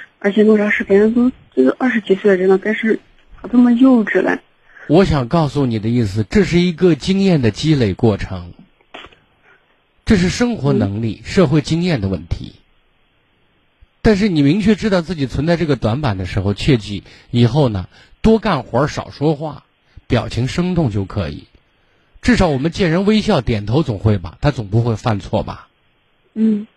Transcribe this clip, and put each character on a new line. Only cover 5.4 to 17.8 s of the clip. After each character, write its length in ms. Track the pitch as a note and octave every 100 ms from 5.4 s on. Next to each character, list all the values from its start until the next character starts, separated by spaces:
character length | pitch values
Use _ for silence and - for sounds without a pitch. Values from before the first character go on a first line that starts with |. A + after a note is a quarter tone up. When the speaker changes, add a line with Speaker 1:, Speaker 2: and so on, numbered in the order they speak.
| D3+
Speaker 2:
诉 200 | D3 C3+
你 120 | A2
的 100 | G#2+
意 160 | A#2+
思， 200 | A2 G2+ A2
这 140 | G#3+
是 160 | D#3+ E3
一 140 | F3+
个 240 | D#3 F3+ D3+
经 240 | F3+ G3
验 200 | G3 E3
的 120 | A2+
积 240 | G2+ D3+ D3
累 180 | A2
过 220 | F2+ A#2 G2
程， 360 | - F#2+ F2 - - _ _ - - _ _ _ _ _ _ _ _ _
这 120 | - G#3
是 120 | F3
生 280 | - A#3+ G#3+
活 160 | C3
能 280 | C3+ G2+ G2+
力、 220 | A2+ -
Speaker 1:
嗯。 20 |
Speaker 2:
社 220 | - - D#3+
会 140 | D3+
经 220 | C3+ D#3+
验 180 | F3+ D3
的 80 | G2
问 180 | - E2+
题。 300 | - - - _ _ _ _ _ _ _ _ _ _ _ _ _ _
但 140 | A#3 G#3
是 120 | G#3+
你 120 | D#3+
明 200 | C#3 F#3+
确 160 | G3 G#3
知 120 | G#3+
道 140 | F#3+
自 140 | E3 E3+
己 100 | C3
存 220 | - D#3+
在 80 | E3+
这 100 | E3
个 80 |
短 260 | C3 A2+ B2
板 160 | D3 F#2+
的 100 | F#2
时 120 | G#2+
候， 160 | F#2+
切 220 | G2+ - B2+
记 260 | G2+ G2+ - - -
以 120 | A#2+
后 240 | A#2 C#3 C3+
呢， 200 | G2+